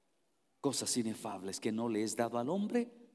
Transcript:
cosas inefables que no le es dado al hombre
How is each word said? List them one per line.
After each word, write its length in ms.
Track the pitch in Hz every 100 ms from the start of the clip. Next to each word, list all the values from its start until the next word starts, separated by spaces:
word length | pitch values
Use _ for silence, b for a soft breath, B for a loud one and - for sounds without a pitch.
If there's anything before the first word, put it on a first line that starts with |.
| _ _ _ _ _ _
cosas 340 | 139 - 107 123
inefables 600 | 110 107 107 98 95 -
que 140 | 117
no 160 | 110 117
le 140 | 107
es 120 | 110
dado 240 | - 117 120
al 120 | 127
hombre 400 | 196 202 240 240 - -